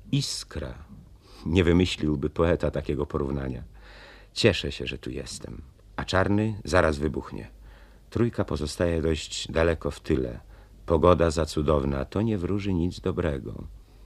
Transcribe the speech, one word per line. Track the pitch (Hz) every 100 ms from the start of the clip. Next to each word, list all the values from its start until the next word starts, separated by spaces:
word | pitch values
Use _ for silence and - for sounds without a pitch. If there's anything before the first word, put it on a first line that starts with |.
| -
iskra”. | 143 - - - 78 67 60 - - - - - - -
Nie | 92
wymyśliłby | 85 85 90 - 78 73 76
poeta | - 85 80 76
takiego | 73 73 71 73
porównania. | 73 69 69 67 62 - - - - - - -
Cieszę | - 107 87 73
się, | - 67
że | 69
tu | -
jestem. | 65 64 - - - - - - -
A | -
Czarny | 92 95 101 110 104
zaraz | - 87 80 71
wybuchnie. | 76 67 - 50 55 - - - - - -
Trójka | - 117 - 95
pozostaje | 76 73 - 87 82
dość | 78 80 - - -
daleko | 80 85 78 71
w | -
tyle. | - 69 62 60 - - - - -
Pogoda | 82 87 87 82
za | 78 80
cudowna, | 78 73 76 67 69 69
to | -
nie | 113 104
wróży | 87 101 98
nic | 90 87 -
dobrego. | 98 87 85 69 55 52 - - - -